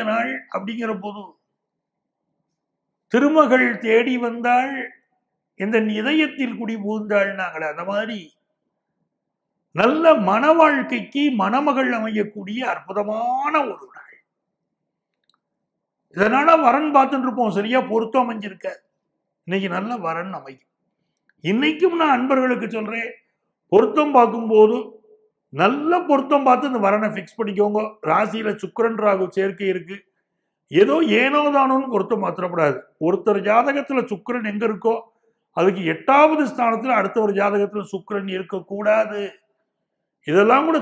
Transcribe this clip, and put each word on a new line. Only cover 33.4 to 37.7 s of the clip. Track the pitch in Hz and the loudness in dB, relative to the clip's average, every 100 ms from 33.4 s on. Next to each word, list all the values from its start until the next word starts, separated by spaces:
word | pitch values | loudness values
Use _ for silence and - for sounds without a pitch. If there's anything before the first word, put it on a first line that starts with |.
| 190 | 2
ஜாதகத்துல | 226 277 285 277 262 - | 2 2 -2 -2 -4 -4
சுக்கிரன் | 196 - 240 214 | -8 -8 -6 -6
எங்க | 202 220 | -4 -4
இருக்கோ, | 202 226 226 - _ _ _ _ 165 | -2 -2 -2 -6 _ _ _ _ 0
அதுக்கு | 185 190 165 | 0 0 -4
எட்டாவது | 160 - 277 311 311 269 | -2 2 6 6 4 -2
ஸ்தானத்துல | - 233 226 262 226 | -2 -2 0 0 0
அடுத்த | 190 226 214 | 0 0 0
ஒரு | 196 | 0
ஜாதகத்துல | 202 202 202 | 0 0 -2